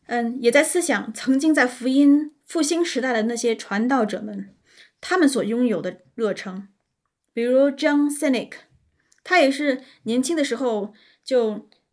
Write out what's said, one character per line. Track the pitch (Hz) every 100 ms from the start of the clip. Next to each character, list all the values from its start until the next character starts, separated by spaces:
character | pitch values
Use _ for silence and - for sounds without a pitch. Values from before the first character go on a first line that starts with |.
| -
嗯， | 240 233 254
也 | 233
在 | 277
思 | 311 359
想 | 339 214 202
曾 | - - 269
经 | 311
在 | 302 247
福 | 247 240
音 | 269 285 294 302 _
复 | - 349
兴 | 294 339
时 | 339 254
代 | 254
的 | 233
那 | 220
些 | 233 240 226
传 | - 202 240
道 | 269
者 | 214 185
们， | 214 202 196 _ _ _ - _
他 | - 370
们 | 285
所 | 240
拥 | 196 233 247
有 | 185
的 | 180 180 _
热 | - 214
诚。 | - 202 185 196 _ _ _ _ _ _
比 | -
如 | 240 262 285
John | 277 302 294 294
Sinek， | 294 302 247 - - _ _ _ _ _ _
他 | - 359
也 | 269
是 | 269 294 262 - _
年 | 220 240
轻 | 262 330
的 |
时 | 277
候 | 233 254 214 220 _ _ _
就， | - 254 220 208 - _ _